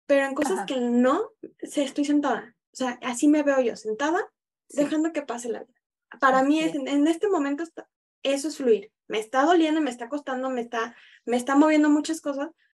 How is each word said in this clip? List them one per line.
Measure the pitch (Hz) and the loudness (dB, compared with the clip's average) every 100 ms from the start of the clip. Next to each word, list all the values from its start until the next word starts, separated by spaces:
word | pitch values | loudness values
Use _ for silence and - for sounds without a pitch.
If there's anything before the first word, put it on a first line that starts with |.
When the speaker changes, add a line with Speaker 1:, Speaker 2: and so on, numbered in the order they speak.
| - | 2
Speaker 1:
pero | 277 269 | 2 2
en | 269 | -2
cosas | 285 381 | -2 -2
Speaker 2:
Ajá. | 190 | -4
Speaker 1:
que | 262 | -2
no, | 240 240 254 330 480 _ - - | 0 2 4 2 -2 _ -20 -16
se, | - 302 | -8 -4
estoy | 277 - 285 | -4 -2 0
sentada. | 294 277 220 - _ _ | 2 0 -2 -6 _ _
O | - | -6
sea, | 254 - | -6 -6
así | 247 240 294 | -8 0 2
me | 302 | 4
veo | 285 269 | 2 2
yo, | 240 - | 0 -2
sentada, | 214 214 294 359 - _ _ _ _ | -6 -4 0 0 -2 _ _ _ _
Speaker 2:
Sí. | 262 | -2
Speaker 1:
dejando | 233 311 330 | 0 0 -2
que | 311 | -4
pase | 277 240 240 | -6 -8 -8
la | 208 | -10
vida. | - _ _ _ _ - | -12 _ _ _ _ 0
Para | 277 262 | 2 4
mí | 277 311 | 4 2
Speaker 2:
Así | |
Speaker 1:
es, | 311 | 0
Speaker 2:
es. | 311 | -4
Speaker 1:
en, | 262 | -2
en | 285 302 | 2 2
este | 330 427 | 2 0
momento | 359 277 285 | 0 -2 -4
está, | 330 - - _ _ _ | -8 -12 -20 _ _ _
eso | 269 277 302 | -4 -2 -4
es | 294 | -2
fluir. | 254 202 - _ - | 2 2 0 _ -8
Me | 214 | -6
está | 214 262 302 | -2 2 4
doliendo, | 349 311 311 | 4 4 2
me | 277 | -2
está | 240 240 | -4 -8
costando, | 285 285 254 262 | -8 -6 -6 -4
me | 247 | -6
está, | 240 233 240 - - - - | -6 -6 -8 -10 -20 -14 -4
me | 240 | -2
está | 240 277 | 2 4
moviendo | 311 302 302 | 4 4 4
muchas | 302 302 320 | 2 0 -6
cosas, | 294 269 311 _ _ | -6 -6 -8 _ _